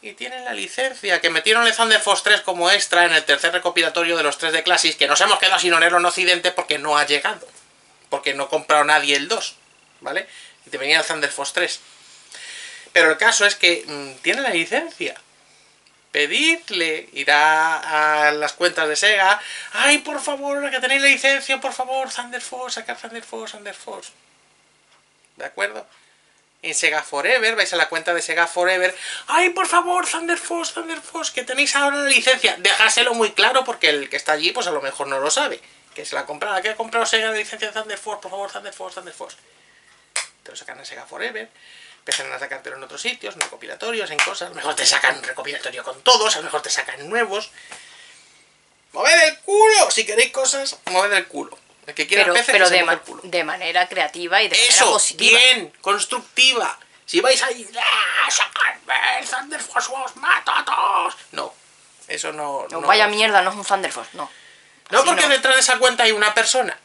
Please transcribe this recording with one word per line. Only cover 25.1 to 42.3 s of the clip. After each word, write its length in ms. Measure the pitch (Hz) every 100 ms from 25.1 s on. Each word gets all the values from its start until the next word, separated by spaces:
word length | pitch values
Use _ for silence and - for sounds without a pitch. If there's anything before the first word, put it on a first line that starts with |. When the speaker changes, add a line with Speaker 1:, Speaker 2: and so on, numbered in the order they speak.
| _ _ _
Speaker 1:
¿De 100 | 139
acuerdo? 400 | - 202 214 - _ _ _ _ _ _ _
En 120 | 165
Sega 300 | 151 160 151
Forever, 520 | - 143 165 247 220 220
vais 160 | 185
a 20 | 175
la 140 | 156
cuenta 240 | 165 160
de 80 | 170
Sega 260 | 160 165 165
Forever, 480 | 180 180 185 180 185 - - -
"Ay, 220 | - 359
por 180 | 359 349
favor, 400 | 339 349 359 359
Thunder 300 | 339 339 339
Force, 340 | - 339 320
Thunder 280 | - 330 320
Force, 320 | - 330 311
que 100 | -
tenéis 320 | 247 269 285 285
ahora 220 | 285 285
la 120 | 277
licencia". 460 | 254 254 254 214 -
Dejárselo 560 | 190 190 214 233 240
muy 180 | 233 214
claro 300 | 196 214 269 254
porque 240 | 220 160
el 200 | 147 135
que 60 | 127
está 160 | -
allí, 200 | 151 170
pues 120 | 190 175
a 60 |
lo 100 | 147
mejor 260 | 135 - 139
no 120 | 135
lo 100 | 143
sabe. 320 | 196 294 - - _ _
Que 120 | - 147
se 100 | 139
la 60 |
ha 40 | 139
comprado, 340 | 147 202 190
"¿Qué 60 | 214
ha 60 | 220
comprado 300 | 226 226 226
Sega 240 | 220 220
la 80 | 220
licencia 300 | 214 220 214
de 60 | 214
Thunder 180 | 220 196
Force? 220 | 214 202
Por 100 | 190
favor, 200 | 190 202
Thunder 220 | 208 202
Force, 220 | - 185 185
Thunder 180 | 180
Force". 240 | - - - _ _ _ _ _ _ _ - - _
Te 100 | -
lo 60 | -
sacan 220 | - -
en 60 | 135
Sega 200 | 131 -
Forever, 440 | - 233 214 226 _ - - - -
empiezan 320 | - 135 135